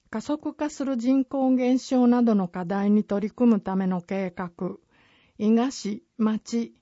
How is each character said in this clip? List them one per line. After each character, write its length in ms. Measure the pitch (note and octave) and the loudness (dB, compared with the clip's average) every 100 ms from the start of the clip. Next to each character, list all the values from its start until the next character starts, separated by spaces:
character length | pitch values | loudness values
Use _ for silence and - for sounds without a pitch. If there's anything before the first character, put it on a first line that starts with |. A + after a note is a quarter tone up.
| _ | _
加 100 | A3 | -10
速 340 | B3+ D4+ D4+ | -6 -6 -6
化 160 | - D4 | -6 -8
す 140 | - | -6
る 120 | C4+ B3 | -4 -2
人 280 | B3 C4+ | 0 0
口 260 | B3+ C#4 C4 | 0 -2 2
減 280 | B3+ B3 B3+ | 2 2 0
少 260 | - B3+ A#3+ | 0 2 4
な 160 | B3 | 4
ど 140 | A#3 G3+ | 4 2
の 100 | F3+ | 0
課 180 | F#3 | -6
題 260 | F3 G3 G3+ | -4 -2 2
に 120 | G#3 | 2
取 260 | - G3+ G#3 | 2 -4 -4
り 60 | |
組 200 | - A#3+ | 2 2
む 60 | G#3 | 2
た 140 | - | 0
め 120 | F#3+ F#3 | -2 -2
の 140 | F#3 | -4
計 320 | - G3 F#3 | -4 -6 -6
画、 420 | F3+ F3 - F#3 G3 _ _ _ _ _ - | -8 -12 -8 -10 -10 _ _ _ _ _ -4
伊 120 | G#3+ | 2
賀 220 | A3+ C4+ | 2 0
市、 320 | - G3 G#3 _ - | -4 -8 -8 _ -2
町、 540 | A3 G#3+ - A#3 A3+ _ | -2 -2 -4 -6 -6 _